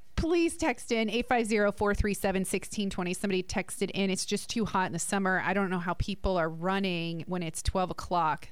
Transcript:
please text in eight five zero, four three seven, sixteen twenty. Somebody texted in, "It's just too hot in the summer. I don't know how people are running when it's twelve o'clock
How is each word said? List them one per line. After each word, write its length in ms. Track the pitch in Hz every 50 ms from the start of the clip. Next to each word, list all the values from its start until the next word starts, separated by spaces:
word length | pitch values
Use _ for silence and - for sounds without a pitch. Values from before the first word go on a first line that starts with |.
| - - -
please 400 | - - 320 349 349 330 339 -
text 340 | - - 311 247 240 - -
in 180 | 233 226 220 214
eight 180 | 202 240 240 -
five 200 | 262 240 233 208
zero, 260 | 226 214 208 202 196
four 200 | - 214 208 202
three 200 | - - 208 196
seven, 320 | - - 202 185 190 190
sixteen 440 | - - 196 - - - - 208 196
twenty. 240 | - - 180 175 180
Somebody 300 | - - 202 190 185 180
texted 460 | - - 202 185 - - - 202 190 -
in, 160 | - 196 190
"It's 160 | 185 190 -
just 240 | - 202 202 - -
too 140 | - 240 214
hot 220 | 190 - 196 185
in 80 | 185 220
the 60 | 170
summer. 420 | - - - 202 196 190 185 175 110
I 100 | 147 190
don't 160 | 202 196 185
know 100 | 185 180
how 160 | 175 185 175
people 420 | - - - 196 - - 202 190 180
are 100 | 160 165
running 800 | 160 165 165 185 190 196 202 190 175 170 165 170 165 165 - -
when 160 | 175 180 175
it's 180 | 160 - -
twelve 280 | - - - 196 185 170
o'clock 580 | 165 - - - 185 175 165 156 143 - - -